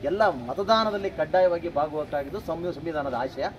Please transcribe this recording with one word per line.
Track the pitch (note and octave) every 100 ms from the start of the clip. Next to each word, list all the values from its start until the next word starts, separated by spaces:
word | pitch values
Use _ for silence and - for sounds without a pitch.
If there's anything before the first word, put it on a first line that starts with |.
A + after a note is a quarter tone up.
ಎಲ್ಲ | - G3 G#3+
ಮತದಾನದಲ್ಲಿ | C#3 A#2+ C#3 G3+ A3+ A3 G3+ F#3+
ಕಡ್ಡಾಯವಾಗಿ | - D#3 F3+ F#3 E3+ E3
ಭಾಗವಹಿಸಬೇಕಾಗಿದ್ದು | C#3+ D3+ D3+ C#3 C#3+ C#3 G3
ಸಂವಿ-, | - D#3+ F3
ಸಂವಿಧಾನದ | E3+ E3 D3+ C#3
ಆಶಯ. | A#2+ C3+ B2+ E3